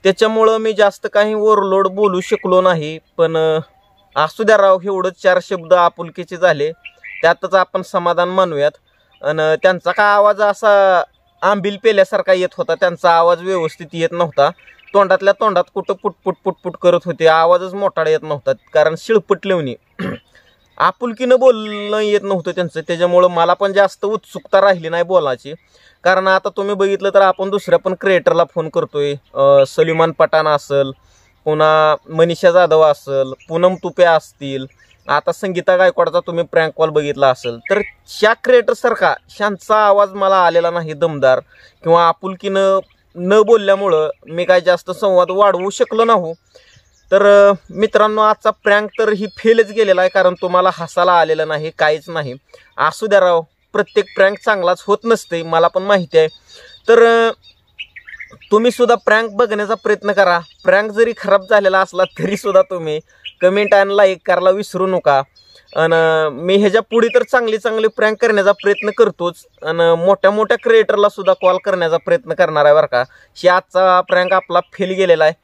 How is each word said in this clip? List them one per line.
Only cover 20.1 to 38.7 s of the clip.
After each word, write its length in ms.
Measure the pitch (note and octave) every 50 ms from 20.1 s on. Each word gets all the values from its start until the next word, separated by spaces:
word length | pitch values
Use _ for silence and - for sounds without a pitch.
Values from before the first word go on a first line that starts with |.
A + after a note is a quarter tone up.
| - - _ _ _ _ _ _ _ _ _ _ _
आपुलकीनं 600 | - - F3 F#3 _ B3 A#3+ A3+ G#3+ B3+ B3 B3+ B3+
बोलणं 600 | B3+ C4 A#3+ A3 G#3+ G#3+ G#3 G#3 G#3 G#3 G#3 G#3+
येत 220 | G#3+ G#3+ G#3 G3+ G3
नव्हतं 280 | G3 G3 F3+ D#3+ F#3
त्यांचं, 300 | F3 F#3+ F3+ E3 - D#3+
त्याच्यामुळं 480 | D#3 - F3 E3 F3 F3 F3 F3 F3+ F3+
मला 240 | F3 E3 E3+ F3 F3+
पण 200 | - G3+ G3 G3
जास्त 320 | G3+ G3 F#3+ - _ -
उत्सुकता 560 | G3+ A3 G#3 _ _ - F3+ - - - G3
राहिली 280 | G3 G3+ F#3+ F3 D#3+ D#3+
नाही 140 | E3 E3+ E3+
बोलायची. 500 | E3+ F#3+ F3+ D3+ C#3 B2+ A#2+ _ C#3 D#3 - _ _ _ _ _ _ _ _ -
कारण 240 | F3 F#3 F#3 F#3+
आता 220 | F#3+ F#3+ F#3+ _ G3+
तुम्ही 260 | - - G3 G3+ G#3
बघितलं 340 | F#3+ G3+ G3 G3 F#3+ F#3+ G3 F#3+
तर 80 | G3
आपण 280 | G3 F#3+ F#3 - F#3+ G3
दुसऱ्या 300 | F#3+ G3+ - - E3+ E3+
पण 140 | _ F#3+ F#3 -
क्रिएटरला 420 | - G3 F#3 F3 - F3 E3 E3 E3+
phone 260 | E3+ _ F3 D#3+ D#3+
करतोय, 460 | - E3+ D3+ - - D3 C#3+ C#3+ C#3+ C#3 _ _ -
अ, 320 | C#3 C3+ C#3 C#3+ C#3 C3+
सलीमान 440 | C3 - - D#3 D#3+ D#3+ D#3+ E3 E3
पठाण 360 | D#3+ _ E3 - - D#3+ D#3
असेल, 440 | D#3 D3+ C#3+ - - C#3+ C#3 C#3 C3+ C3 _ _ _ _ _ _ _ _ _ _
पुन्हा 500 | D#3 D#3 D#3 D#3 D#3 D#3 D#3 D#3 D#3 D3+ - _ -
मनीषा 420 | D#3+ D#3+ E3 E3+ E3 - - F3+
जाधव 300 | E3+ F3+ F3+ D#3+ D#3 D#3+
असेल, 520 | D#3+ D3+ D3 - - C#3 C#3 C3+ C3+ C3 C3+ _ - -
पूनम 260 | D#3+ E3+ F3 F#3 F#3
तुपे 280 | F3 - F3 D3 - -
असतील, 640 | C3+ D#3+ D#3 - - _ _ C#3+ C#3 C3+ C3 C3 C3+ _ _ _ _ _ _ _
आता 240 | - C#3+ D3 - -
संगीता 440 | E3+ - - F#3+ F3+ F3 E3+ - F#3
गायकवाडचा 440 | F3+ F#3 F3+ E3+ - E3+ D#3+ D3+ F3
तुम्ही 240 | - - E3+ E3+ E3+
प्रँक 300 | - - E3+ D#3+ D#3 -
call 140 | - D#3+ D#3
बघितला 380 | D3+ D3+ D3 D3 C#3+ C3 C#3
असेल, 320 | C3 B2+ - - B2 A#2 A#2 _ -
तर 120 | G3 G#3 G3+ - - _ _
ह्या 280 | _ - - G#3+ G#3+ A3+
क्रिएटरसारखा 800 | _ - B3+ B3+ A#3+ A3+ A3